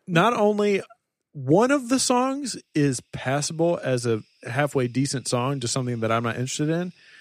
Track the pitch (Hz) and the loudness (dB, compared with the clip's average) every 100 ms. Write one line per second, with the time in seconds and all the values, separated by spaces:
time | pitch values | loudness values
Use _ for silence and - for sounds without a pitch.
0 | - 170 214 240 208 208 208 196 - - | 0 4 4 4 2 2 2 0 -2 -16
1 | _ _ _ 151 127 170 254 285 233 262 | _ _ _ -6 4 4 6 2 2 0
2 | - 247 262 277 269 165 - 156 143 127 | 2 2 0 -2 -8 -10 -6 0 0 0
3 | - - 131 139 143 160 170 170 135 127 | -6 -8 -4 -2 -2 0 0 0 -2 -2
4 | 117 110 - _ - 123 147 139 123 120 | 0 -2 -6 _ -6 -2 0 0 0 0
5 | 139 131 - 123 127 143 120 139 123 117 | -2 -2 -4 -2 -2 -2 -4 -2 -4 -2
6 | 110 113 117 113 127 - 151 165 180 - | 0 0 0 -2 -4 -2 -2 -2 -4 -10
7 | - - | -20 -20